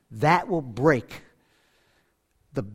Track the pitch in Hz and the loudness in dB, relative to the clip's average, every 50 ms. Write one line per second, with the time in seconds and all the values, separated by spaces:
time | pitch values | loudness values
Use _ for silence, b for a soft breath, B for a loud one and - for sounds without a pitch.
0 | _ - 113 110 143 151 170 175 180 - 190 165 143 127 104 113 135 165 147 120 | _ -16 -8 0 2 2 2 2 2 0 -2 -4 -4 -4 -4 2 4 4 4 2
1 | - - - - - _ _ _ _ _ _ _ _ _ _ _ _ _ _ _ | 0 -8 -14 -20 -20 _ _ _ _ _ _ _ _ _ _ _ _ _ _ _
2 | _ _ _ _ _ _ _ _ _ _ - 135 101 104 | _ _ _ _ _ _ _ _ _ _ -8 -8 -8 -8